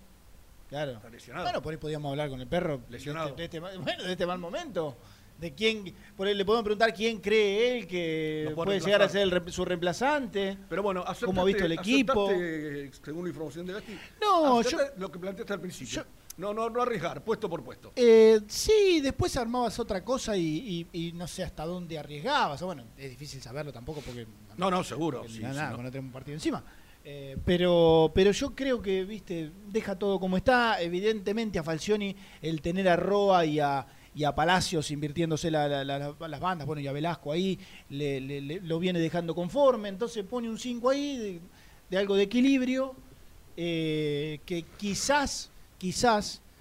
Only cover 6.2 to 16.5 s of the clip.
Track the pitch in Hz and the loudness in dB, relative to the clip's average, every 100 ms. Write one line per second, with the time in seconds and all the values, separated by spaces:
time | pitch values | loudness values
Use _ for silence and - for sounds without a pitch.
6.2 | 196 202 190 226 208 208 226 185 226 220 | -2 0 2 2 2 2 2 2 -2 0
7.2 | 202 220 202 202 240 247 180 180 170 160 | 2 4 4 4 2 0 -4 -4 -2 -2
8.2 | 156 156 156 156 170 196 175 202 196 185 | -2 -2 -4 -2 0 0 4 4 4 4
9.2 | 196 180 170 165 180 180 175 165 254 302 | 2 2 -2 -4 -2 0 -2 0 0 0
10.2 | 240 196 196 196 - 165 208 185 175 - | -2 -4 -4 -6 -8 -2 -2 -2 -4 -4
11.2 | 240 185 185 202 175 165 185 269 262 254 | -2 2 2 4 2 0 2 2 4 2
12.2 | 202 190 175 160 151 143 143 - - 160 | 2 0 0 -4 -6 -8 -10 -14 -12 -8
13.2 | 180 143 156 151 180 196 226 190 - - | -8 -8 -10 -10 -10 -10 -12 -16 -14 -4
14.2 | 415 359 302 240 240 320 277 185 190 180 | 2 6 6 6 4 0 -2 -4 -10 -8
15.2 | 185 196 202 202 175 - 117 - - - | -10 -8 -6 -6 -8 -12 -10 -10 -10 -16
16.2 | - - 190 | -20 -10 -6